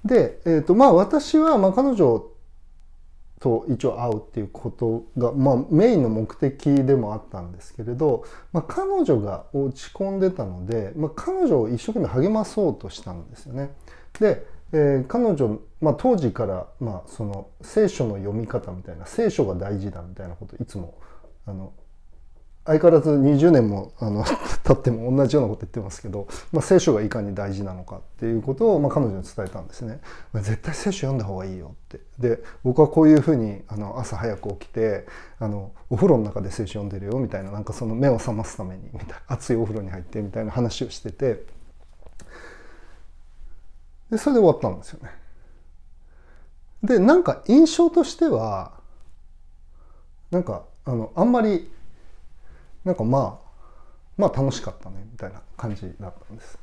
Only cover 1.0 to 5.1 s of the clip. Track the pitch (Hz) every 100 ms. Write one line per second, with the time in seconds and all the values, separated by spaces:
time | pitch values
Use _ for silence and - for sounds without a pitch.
1 | 202 302 - 311 320 269 190 196 277 226
2 | 143 110 - - - - - - - -
3 | - - - - 135 113 - 123 135 110
4 | 113 107 - - 101 - 117 - 117 113
5 | -